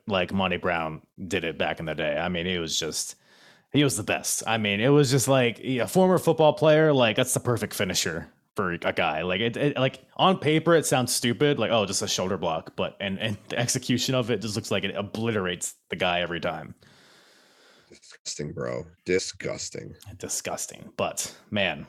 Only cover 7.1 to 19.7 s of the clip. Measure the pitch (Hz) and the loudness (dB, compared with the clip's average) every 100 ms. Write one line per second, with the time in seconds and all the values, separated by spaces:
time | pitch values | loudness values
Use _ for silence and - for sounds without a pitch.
7.1 | 110 127 123 - 113 104 - 98 90 90 | 4 0 0 0 -2 -2 -2 -2 0 -2
8.1 | 80 78 _ _ - 92 85 95 95 85 | -4 -10 _ _ -4 -2 -2 -2 0 0
9.1 | 78 90 92 117 110 143 135 131 - _ | 0 -2 0 0 0 0 2 0 -2 _
10.1 | - 175 185 147 156 156 165 147 135 120 | 2 4 4 2 2 4 4 4 0 0
11.1 | - 120 104 147 143 104 107 98 95 101 | 0 0 2 2 2 2 2 2 -2 -2
12.1 | - 92 92 85 80 - - 90 - 98 | -2 -2 -2 -2 -4 -6 -6 -6 -4 -6
13.1 | 95 113 104 - - 120 127 - 123 - | -4 -4 -6 -6 -4 -2 -2 0 -2 0
14.1 | 127 113 107 107 104 - 101 98 92 101 | 0 0 -2 -2 -6 -2 -2 -2 -4 -6
15.1 | 107 113 107 92 90 - - _ 92 90 | -4 -2 0 -2 -4 -8 -12 _ -2 0
16.1 | 87 85 85 90 80 78 - - - - | 0 -2 -4 -4 -6 -12 -18 -20 -20 -20
17.1 | - _ _ _ _ _ _ _ - - | -20 _ _ _ _ _ _ _ -20 -20
18.1 | - - - 73 71 62 62 82 87 - | -16 -12 -8 -8 -6 -6 -6 -10 _ 0
19.1 | 92 - - - - - | 0 0 -8 -8 -8 -10